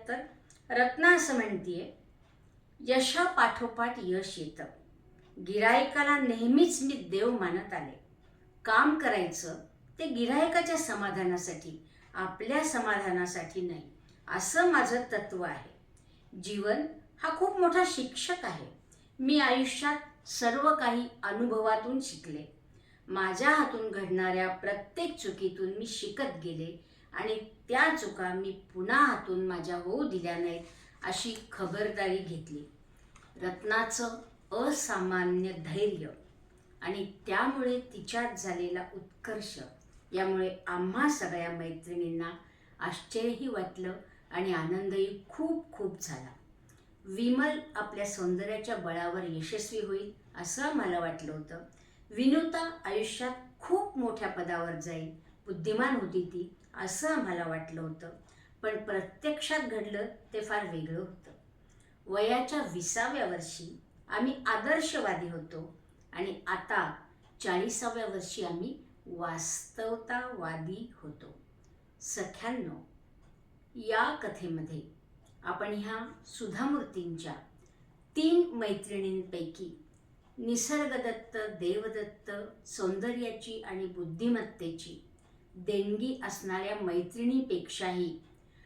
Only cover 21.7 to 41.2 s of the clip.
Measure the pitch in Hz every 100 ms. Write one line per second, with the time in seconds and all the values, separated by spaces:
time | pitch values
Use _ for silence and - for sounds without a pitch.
21.7 | 220 233 269 - - 170 151 156 - -
22.7 | - - - - 190 185 180 277 269 277
23.7 | 226 220 196 185 185 185 185 185 185 202
24.7 | 202 - - 339 - 196 180 190 180 190
25.7 | 208 226 - 202 - 170 165 170 160 165
26.7 | - - - - - 214 220 214 - -
27.7 | 247 311 320 - - 175 185 196 190 -
28.7 | 185 190 269 262 - - 180 185 175 160
29.7 | 175 175 247 302 185 170 170 175 170 -
30.7 | - - - 180 185 233 214 - - 180
31.7 | 202 208 202 190 190 170 165 160 147 147
32.7 | - - - - - - - 180 185 214
33.7 | 220 226 - 233 233 - - - 220 269
34.7 | 294 - 196 185 185 180 180 185 165 156
35.7 | 190 208 175 151 - - - - - -
36.7 | - 175 202 190 - - 190 262 269 247
37.7 | 247 - - - 233 240 - 190 175 175
38.7 | 180 180 190 - - - 214 - - -
39.7 | - - - - 180 190 190 185 185 -
40.7 | 180 185 220 294 285